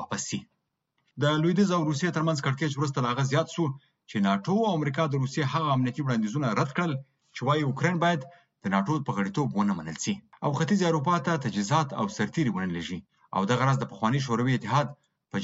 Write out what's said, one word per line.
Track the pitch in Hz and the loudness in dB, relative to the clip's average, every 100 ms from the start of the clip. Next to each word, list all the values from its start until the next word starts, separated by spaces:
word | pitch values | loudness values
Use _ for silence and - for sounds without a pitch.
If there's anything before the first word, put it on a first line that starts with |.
واپس | - 101 - | -6 -8 -6
شي. | - - _ _ _ _ _ _ - | -8 -8 _ _ _ _ _ _ -2
د | 143 151 | 0 2
لویدیځ | 165 180 196 | 2 4 4
او | 180 | 4
روسیې | 156 143 180 160 | 0 0 0 0
ترمنځ | 160 156 | 0 0
کړکېچ | 143 131 160 | -2 0 -2
وروسته | 139 151 139 | 0 -2 0
له | 120 | -2
هغه | 123 135 | 0 2
زیات | 143 160 | 0 -2
شو | - 156 135 _ _ - | -2 -2 -4 _ _ -6
چې | 110 | 0
ناټو | 98 98 120 202 226 | 2 2 2 2 2
او | 165 | 2
امریکا | 147 139 160 | 0 0 0
د | 139 | 0
روسیې | 131 - 135 | -2 -2 -2
هغه | 156 156 131 | 0 0 2
امنیتي | 127 131 | 0 0
وړاندیزونه | 139 117 107 131 131 107 | 0 0 0 0 0 0
رد | 147 - | 0 0
کړل | 170 135 - _ _ | -2 -2 -8 _ _
چې | - 135 | -4 0
وایي | 151 | 2
اوکراین | 143 135 165 175 | 2 0 0 4
باید | 170 175 - - _ _ | 2 2 -4 -20 _ _
د | 202 | 0
ناټو | 98 - 156 139 | 0 2 0 -2
په | 101 | -2
غړیتوب | 98 120 131 98 | -2 0 -2 0
ونه | 104 90 | 0 0
منل | 80 78 | -6 -6
شي | - 98 _ - | -4 -6 _ -6
او | 143 135 | -4 -2
ختیځې | 160 208 175 | 2 2 4
اروپا | 160 143 175 175 | 2 2 0 0
ته | 160 113 | -2 -2
تجهیزات | 98 101 156 139 - | -2 0 2 0 -2
او | 104 - | -4 -2
سرتیري | 104 - 131 | -2 0 0
ونه | 92 92 | 0 -4
لېږي | 85 80 87 - _ _ | -4 -6 -8 -10 _ _
او | 92 98 | -4 0
دغه | 123 135 | 2 2
راز | 135 | 2
د | - | -2
پخواني | - 110 139 135 | -2 0 0 0
شوروي | 113 127 | 0 2
اتحاد | 120 104 131 139 - _ _ _ | 0 0 0 0 -8 _ _ _
په | 98 | -4